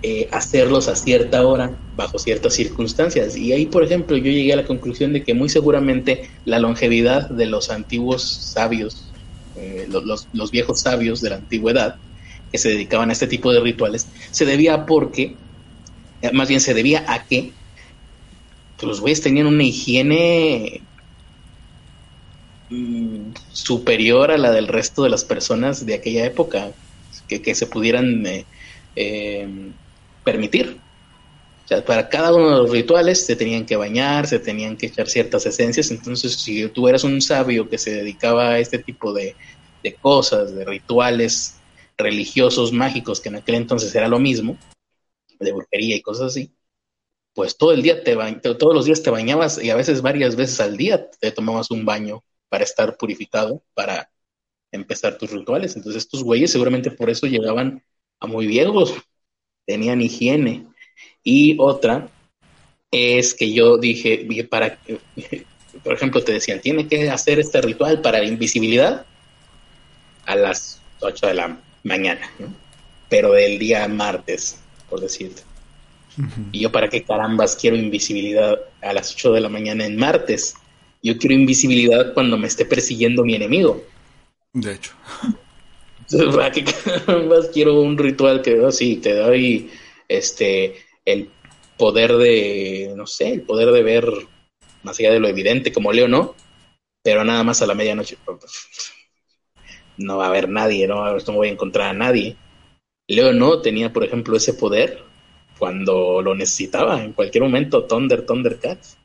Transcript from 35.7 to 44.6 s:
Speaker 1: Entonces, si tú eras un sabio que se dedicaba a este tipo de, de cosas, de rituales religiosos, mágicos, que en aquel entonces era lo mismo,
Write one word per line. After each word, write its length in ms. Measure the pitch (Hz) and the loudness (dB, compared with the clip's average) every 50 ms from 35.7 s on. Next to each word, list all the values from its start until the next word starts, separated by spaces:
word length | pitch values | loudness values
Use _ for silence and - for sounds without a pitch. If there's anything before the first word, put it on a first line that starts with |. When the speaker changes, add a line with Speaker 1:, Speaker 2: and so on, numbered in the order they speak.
| 120 - 151 - | 0 -2 -2 -2
Speaker 1:
Entonces, 420 | 117 113 - 120 123 123 - 127 120 | -4 -8 -8 -10 -8 -6 -6 -6 -6
si 340 | - - - 107 107 107 110 | -6 -6 -6 -6 -6 -6 -6
tú 180 | - 123 123 123 | -4 0 2 4
eras 160 | 127 131 - | 4 4 2
un 180 | 139 139 139 | 0 0 0
sabio 480 | 135 - 156 135 131 127 120 113 110 110 | 0 0 0 0 0 0 0 -2 -2 -2
que 80 | - 110 | -6 -6
se 120 | - 113 | -6 -6
dedicaba 580 | 107 104 104 104 98 - - 117 117 117 120 120 | -6 -6 -8 -10 -8 -4 0 0 2 2 2 2
a 100 | 120 117 | 2 0
este 180 | 117 120 - 120 | 0 -2 -4 -8
tipo 340 | - - 120 _ - 107 101 | -8 -10 -14 _ -8 -6 -6
de, 220 | 101 98 95 - _ - - - - _ _ _ _ _ | -4 -6 -8 -10 _ -20 -20 -20 -20 _ _ _ _ _
de 120 | 107 - | -10 -10
cosas, 580 | _ - 180 185 139 127 - - 107 104 98 95 | _ 2 4 4 4 4 2 0 0 0 -2 -4
de 100 | 95 95 | -10 -10
rituales 920 | 95 101 98 _ - 123 120 123 123 120 117 117 110 - - - - - _ _ _ _ _ - _ _ - | -8 -10 -12 _ 0 2 2 2 2 2 0 0 0 -2 -4 -6 -8 -12 _ _ _ _ _ -20 _ _ -4
religiosos, 760 | 107 104 104 104 98 - - 135 127 123 123 127 120 113 | -4 -2 -2 -4 -6 -4 0 2 2 4 4 2 -2 0
mágicos, 480 | 120 120 127 135 135 131 117 - 104 - | 0 0 -2 -2 -2 -6 -6 -6 -8 -8
que 100 | - 110 | -8 -10
en 80 | 101 101 | -12 -10
aquel 180 | - - 117 | -4 -2 -2
entonces 380 | 117 117 117 131 117 110 101 90 | -2 0 -2 -2 -2 -2 -2 -2
era 120 | 113 110 113 | 0 0 2
lo 120 | 120 123 | 2 2
mismo, 380 | 135 139 127 113 107 240 - - | 2 2 0 0 -4 -6 -8 -10